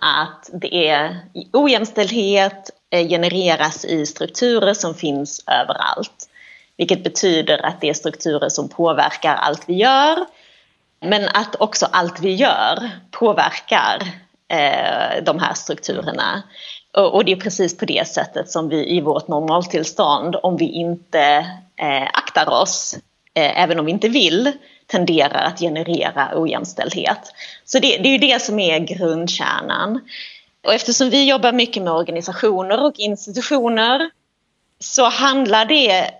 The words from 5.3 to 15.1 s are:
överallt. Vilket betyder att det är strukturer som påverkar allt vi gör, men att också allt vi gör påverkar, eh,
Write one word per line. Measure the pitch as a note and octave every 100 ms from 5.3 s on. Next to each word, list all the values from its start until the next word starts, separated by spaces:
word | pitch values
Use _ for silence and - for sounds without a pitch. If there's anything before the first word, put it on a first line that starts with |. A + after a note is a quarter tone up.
| - -
överallt. | C3 - - - - - - - - - - _ -
Vilket | E3+ F#3
betyder | E3+ - F#3+ D#3+ D#3 D3+ D3
att | F3
det | D3+
är |
strukturer | D3 D#3+ - E3 D3 C3
som | - C#3
påverkar | - E3+ D3 C#3+ - D#3
allt | C#3+ D3 D3 -
vi |
gör, | F#3 B3 C4+ D4 E4 F4+ _ _ _ _ _ _ _
men | E3 G#3 G3
att | G3+ A3 -
också | G#3 - -
allt | F3+ F3 E3+
vi | F#3+
gör | F#3+ C4 - A2 - A#3 F#3 -
påverkar, | - A#3 F3 C#3+ - - G#3 A2 - F3+ - _ _ -
eh, | E3 C#3+ - - - A#2+